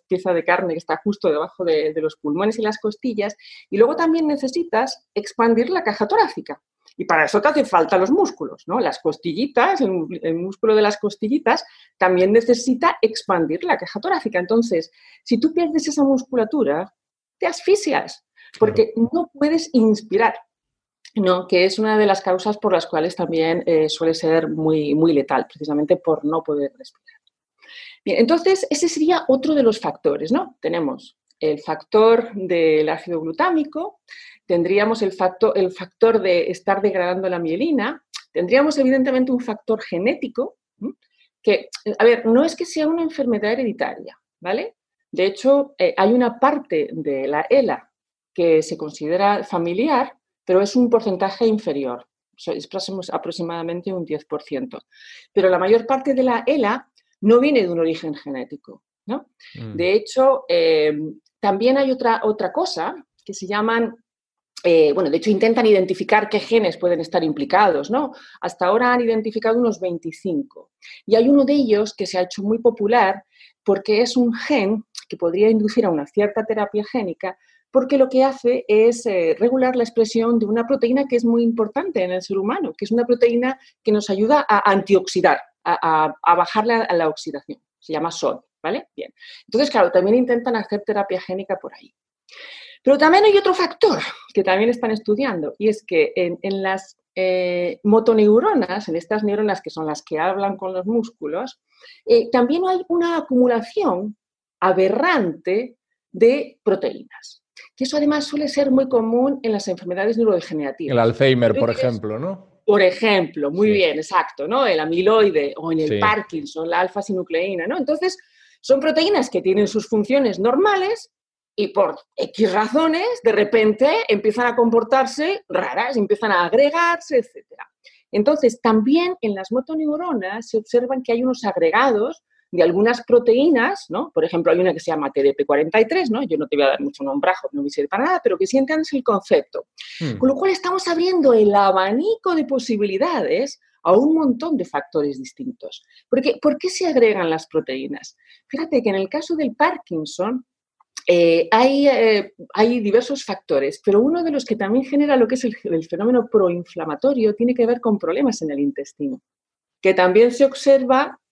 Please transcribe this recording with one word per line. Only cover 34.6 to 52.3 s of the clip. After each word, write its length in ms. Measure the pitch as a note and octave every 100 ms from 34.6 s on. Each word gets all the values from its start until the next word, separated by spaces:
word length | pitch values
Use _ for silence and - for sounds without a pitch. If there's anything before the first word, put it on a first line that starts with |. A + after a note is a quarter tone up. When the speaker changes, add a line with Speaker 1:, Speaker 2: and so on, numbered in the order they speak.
| E3+ G3 G#3+ A3
Speaker 1:
el 100 | G3
facto-, 440 | F#3+ F#3 F#3 A3 G3+
el 160 | F#3
factor 500 | F#3 F3+ _ A3+ A3
de 280 | F#3+ F3 E3
estar 320 | F3+ - G3
degradando 460 | G3+ F#3+ F3+ F#3 F#3+
la 100 | F3
mielina, 640 | E3 E3+ D#4+ C4+ A3 D#4+ _ - -
tendríamos, 460 | D#3+ F3+ B3+ D4+ D4
evidentemente, 540 | C4 C4+ C4 B3+ B3+
un 80 | B3
factor 420 | A#3+ G#3+ - A3
genético, 760 | - F3 G#3+ E4 - - E4 - _ _
¿m? 140 | G#3+ - _ _ _ _
Que, 280 | - G3+ - - G#3+ -
a 60 |
ver, 220 | A3+ A#3 A3+
no 180 | A#3
es 120 | D#4+ -
que 100 | F4
sea 220 | D#4+ D4+
una 160 | E4+
enfermedad 480 | D#4+ D#4 A#3+ G#3+ G#3
hereditaria, 640 | A#3 A#3+ A3 - - - - _ _
¿vale? 360 | F3 A3 A4 - _ _ _
De 140 | - F#3+
hecho, 480 | G3 C4 C#4 C#4 -
eh, 160 | F3+ -
hay 160 | G3
una 260 | B3 A#3+ A#3
parte 500 | C4+ D4 - D#3+ -
de 360 | D#3+ D3 C3+ C3+
la 180 | D3 -
ela 400 | C#4 A3 B2+ - _ _ _ _
que 300 | - E3+ D#3+
se 120 | D#3 F3
considera 680 | D3+ - D3+ F3+ G3+ G3+
familiar, 760 | - F3+ E3+ F3+ D4+ B3 C#4 - _ _ -
pero 140 | F#3
es 160 | G3+ B3+
un 140 | A#3+
porcentaje 560 | A#3 A3 F#3 G3 - A3+
inferior. 640 | A3 F3+ C#3+ C3 A#2+ - _ _